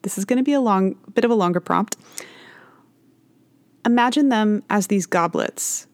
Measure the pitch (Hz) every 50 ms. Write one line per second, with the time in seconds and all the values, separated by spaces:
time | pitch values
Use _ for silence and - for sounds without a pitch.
0 | - 196 - 196 196 - 247 262 262 294 285 277 247 214 196 190 190 190 - -
1 | - - - 233 240 233 233 208 180 175 175 175 - - 175 175 214 - - _
2 | - - - - - - - - - - - - - - _ _ _ _ _ _
3 | _ _ _ _ _ _ _ _ _ _ _ _ _ _ _ _ - 233 240 240
4 | 247 254 - 302 285 269 233 214 214 208 208 202 - - 202 208 185 - 208 196
5 | 175 - - 175 170 170 - - 55 - - - - - - - - _